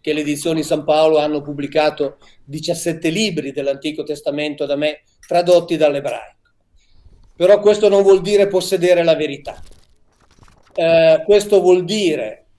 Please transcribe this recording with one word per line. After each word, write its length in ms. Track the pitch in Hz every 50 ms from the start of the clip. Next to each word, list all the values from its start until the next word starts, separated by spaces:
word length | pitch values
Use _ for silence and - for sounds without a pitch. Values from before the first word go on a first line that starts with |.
che 120 | _ - 151
le 80 | 151
edizioni 420 | 151 147 147 143 - 170 165 160 147
San 220 | 143 165 151 143
Paolo 340 | - 151 151 156 160 156 151
hanno 240 | 147 151 151 147 143
pubblicato 760 | 147 147 139 143 139 - 156 151 151 147 - 147 135 - _ _ _ _ _ _
diciassette 640 | - 139 160 156 160 170 165 - 175 160 160 160 165
libri 420 | 156 190 220 208 175 156 143 139
dell'Antico 540 | 135 147 139 139 139 135 - 156 151 151 143
Testamento 600 | 147 151 147 - 156 143 147 151 151 147 143 151
da 100 | 139 143
me 240 | 139 151 151 151 - _ _ _ _ _
tradotti 500 | - 170 175 175 170 180 175 170 170 175
dall'ebraico. 760 | 156 156 147 139 143 139 135 120 117 110 104 _ _ _ _ _ _ _ _ _ _ _ _ _ _ _ - _ _ _ _ _
Però 240 | _ 170 180 208 202
questo 300 | 202 208 208 208 214 208
non 160 | 196 196 196
vuol 160 | 190 196 190
dire 260 | 170 180 208 202 202
possedere 560 | 202 196 185 180 - 190 180 170 180 180 170 170
la 140 | 170 160
verità. 440 | 151 156 147 139 135 - - - - - - - - _ _ _ _ _ _ _ _ _ _ _ _ _ _ _ _ _ _ _
Eh, 500 | - 170 165 165 165 165 160 160 156 -
questo 360 | - 202 208 202 208 208 190
vuol 240 | 180 185 180 185 180
dire 600 | 165 208 214 202 175 151 135 117 107 - - _ _ _